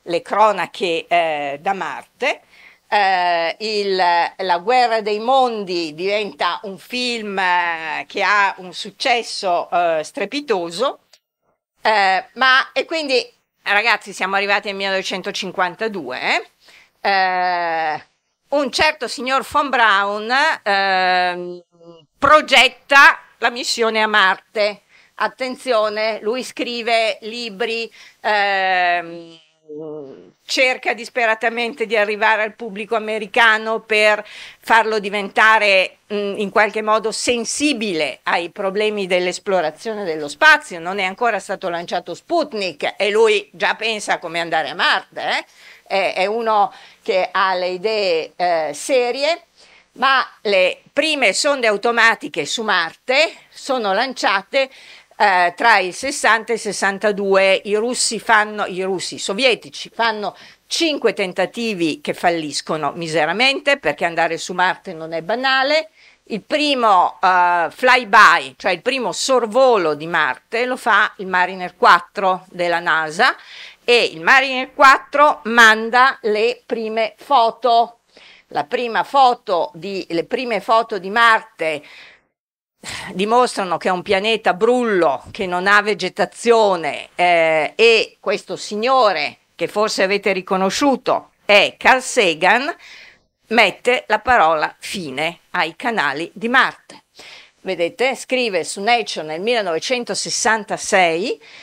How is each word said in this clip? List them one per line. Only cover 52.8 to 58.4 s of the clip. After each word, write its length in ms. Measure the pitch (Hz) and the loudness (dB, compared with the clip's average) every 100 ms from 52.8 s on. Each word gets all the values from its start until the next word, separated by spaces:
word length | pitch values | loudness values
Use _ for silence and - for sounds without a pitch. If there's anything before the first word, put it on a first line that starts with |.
| 165 - - 269 339 - _ | -2 -6 -2 0 0 -4 _
sono 420 | - - 254 208 | -12 -6 -2 -2
lanciate, 800 | 196 262 247 262 196 - 269 262 - - - _ - | -2 -2 -2 -2 -2 -2 -4 -4 -8 -20 -20 _ 0
eh, 320 | 208 180 175 | 2 4 2
tra 240 | 175 240 208 | 2 4 4
il 140 | 185 | 2
sessanta 600 | - 269 285 240 220 220 | -4 -8 0 2 2 0
e 20 | |
il 60 | 220 | -6
sessantadue. 1000 | 214 180 196 196 214 196 196 190 196 190 | -6 -4 -4 -2 -2 -2 2 2 4 2
I 100 | 208 | 0
russi 440 | 208 240 247 - 214 | -2 -2 -2 -4 -4
fanno, 460 | - 220 | 2 2